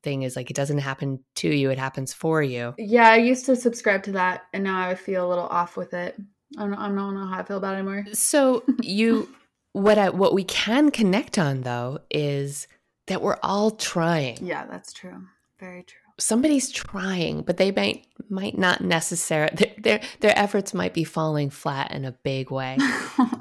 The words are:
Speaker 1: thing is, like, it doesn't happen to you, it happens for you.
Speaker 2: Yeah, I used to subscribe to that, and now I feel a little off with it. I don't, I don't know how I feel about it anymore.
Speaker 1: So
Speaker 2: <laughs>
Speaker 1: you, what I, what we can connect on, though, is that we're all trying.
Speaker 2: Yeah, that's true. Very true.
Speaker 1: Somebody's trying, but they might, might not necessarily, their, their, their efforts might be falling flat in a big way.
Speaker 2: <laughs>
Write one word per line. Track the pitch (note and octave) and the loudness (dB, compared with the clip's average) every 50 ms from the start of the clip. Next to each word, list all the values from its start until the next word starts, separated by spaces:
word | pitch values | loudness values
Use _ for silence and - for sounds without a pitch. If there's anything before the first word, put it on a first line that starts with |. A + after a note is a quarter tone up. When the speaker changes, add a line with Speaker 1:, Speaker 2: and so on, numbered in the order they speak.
| - | -8
Speaker 1:
thing | D3+ C#3 C3+ C3 | -6 -4 -4 -4
is, | B2+ B2+ | -4 -6
like, | C3+ B2+ - | -8 -10 -6
it | - | -4
doesn't | - C#3 C#3 D3 D3 | -4 -2 0 0 -2
happen | C#3 C#3 C3+ - - C#3 C3+ C3 - _ _ | -2 -2 -4 -4 -4 -4 -4 -6 -8 _ _
to | - - E3+ | -4 -2 0
you, | D3+ C#3+ C3+ C3+ | 2 2 2 2
it | C3 C3 | 0 0
happens | C3 C3+ - - C3+ C3 - | -2 -4 -4 -6 -8 -8 -8
for | - - D#3+ D#3+ D#3 D3 | -4 -2 0 2 2 2
you. | C3+ B2 A#2+ A#2+ A#2+ A#2+ - | 0 -2 -4 -6 -8 -8 -8
Speaker 2:
Yeah, | A#3 G3+ A3 A#3+ A#3 A3+ | -2 2 6 8 10 10
I | A3+ A3+ | 10 10
used | A#3 A#3+ B3+ B3 - - | 8 6 4 2 4 2
to | C4 | 2
subscribe | A#3+ - A#3+ A#3 - - G#3+ G3+ F#3+ G3 | 4 4 0 0 2 2 2 2 2 0
to | G3+ G3 | -2 -2
that, | F#3+ F3+ F#3 F3+ - - _ - | 0 0 0 -2 -4 -8 _ -6
and | G3 G3 | -4 -2
now | G3 F#3+ F#3 F#3 F3+ | -2 0 0 -2 -2
I | F#3 | -4
feel | F#3 - - G3 F#3 F3+ F3+ | -6 -4 -4 -2 -2 0 0
a | |
little | F3+ F3 F3 - | 0 -2 -2 -2
off | - F3 F3 E3+ - - | -2 -2 -2 -2 -4 -8
with | F3+ F3+ - | -8 -8 -6
it. | F3 F3 F3+ - - G3 - _ _ _ _ D4 - | -6 -6 -6 -8 -10 -16 -20 _ _ _ _ -12 -8
I | |
don't, | G#3 G3+ G3+ | -6 -6 -4
I | - G#3 G3+ | -4 -4 -4
don't | G3+ G3 G3 G3 G3 | -4 -4 -4 -4 -6
know | G3 G3 | -6 -6
how | F#3 F#3 F#3 | -6 -6 -6
I | F#3 | -6
feel | - G3+ G3 | -6 -6 -4
about | F#3+ G3 F#3+ | -4 -4 -4
it | G3 | -4
anymore. | G3 G3 G3 G3+ G#3 G3+ G#3+ | -4 -4 -6 -6 -8 -6 -4
Speaker 1:
So | G#3+ - - - D4 C#4 C4 C4 A#3 - - B3+ | -2 0 2 4 4 4 4 4 2 0 0 0
Speaker 2:
<laughs> | - | 0
Speaker 1:
you, | A#3 - F#3 G3+ A3+ A3+ A#3 A3 - - - - _ _ _ _ _ _ - | -2 -2 0 2 4 4 4 2 0 -4 -10 -18 _ _ _ _ _ _ -4
what | G3 G3 G#3 G#3+ G#3 | 2 4 6 6 6
I, | G3+ F#3 | 4 2
what | - F3+ G3 - - | 2 2 2 4 4
we | G3 F#3+ | 2 0
can | - - - - - A3+ C4+ D4+ D4 | -2 -4 -4 -2 0 2 4 4 4
connect | C#4 - A3+ F#3+ F3+ G#3+ - - - - | 4 4 4 4 4 2 0 0 0 0
on, | E3+ C#3+ C3+ C3 | 0 2 0 -2
though, | B2+ B2 B2 A#2+ A#2+ B2+ C#3 D3 - _ | -4 -4 -4 -4 -4 -6 -6 -10 -8 _
is | - D3+ D3 C#3+ C#3+ C#3 C#3 C#3 C#3+ - - - _ _ _ _ _ _ _ - | -2 -2 0 0 -2 -2 -4 -6 -8 -10 -12 -14 _ _ _ _ _ _ _ -6
that | F#3+ F#3 | -4 -2
we're | - G3 - - | 0 -2 -2 0
all | - - F#3+ G3+ G#3 A3 | -2 -2 0 2 2 0
trying. | G#3+ G#3+ - - - F3+ E3 E3 E3+ D#3+ C#3 B2+ A2+ - - | 0 -2 -6 -4 -2 0 0 2 2 0 0 -2 -6 -8 -8
Speaker 2:
Yeah, | F3+ D#3 D3 - - | -8 -8 -8 -8 -10
that's | - F3+ - - - | -14 -16 -16 -18 -20
true. | - - F#3 F3+ F#3 F#3 F#3 _ _ _ _ _ _ | -18 -18 -18 -18 -18 -20 -20 _ _ _ _ _ _
Very | G3 F#3 F3+ F3+ F3+ | -20 -18 -18 -18 -20
true. | - - _ _ _ _ - | -20 -20 _ _ _ _ -6
Speaker 1:
Somebody's | - - A3 A#3 C4 D#4 D4 C4+ B3 - | -2 0 2 4 4 4 4 2 2 -2
trying, | - - - - - G3 F#3 F#3+ F#3+ F3+ E3 D#3 D3+ D3+ D3+ | -6 -8 -10 -8 -8 -6 -4 -4 -2 -2 -2 -2 -2 -4 -2
but | - F3 - | -2 0 2
they | F#3+ G3 | 2 2
might, | G3 G3+ G3 G3+ - - - _ _ - - - | 2 2 0 0 0 -2 -8 _ _ -20 -12 -8
might | G3 F#3+ F#3+ G#3 - - | -8 -6 -6 -4 -2 0
not | F#3+ F3+ F3 - | 2 2 2 2
necessarily, | - F3+ F3 E3 D#3+ - F3 E3+ - - E3 D#3 D3+ D#3+ - | 0 0 0 0 0 -2 -4 -4 -2 0 0 2 2 0 2
their, | E3 G#3+ A3+ - - | 0 0 -2 -2 -2
their, | G#3+ A3 G#3+ G#3+ - - - - | 0 0 0 0 -2 -6 -6 0
their | - G#3+ G3+ - | 2 2 4 4
efforts | G3+ G3 - G#3 G3 - - | 2 2 0 -2 -2 -2 -4
might | F3+ F3+ F3+ - | -4 -4 -2 -2
be | E3 E3 | -2 -4
falling | D#3+ - E3 D#3+ D#3 D3+ D3 D3 C#3 | -2 -2 -2 -2 0 0 0 -2 -2
flat | C#3+ - - D#3 C#3+ C3+ C#3 - | -4 -6 -6 -6 -4 -4 -4 -6
in | - C#3+ C3+ | -6 -6 -8
a | C3 | -8
big | B2 - _ C#3 C3+ C3+ C3 - | -10 -8 _ -4 -4 -4 -4 -6
way. | C3+ C3 C3 C3 C3 C4 | -6 -6 -6 -4 -2 0
Speaker 2:
<laughs> | C#4 C4 B3 - - - - - B3+ A#3 - - | 0 0 0 -4 -6 -4 0 0 0 2 0 -6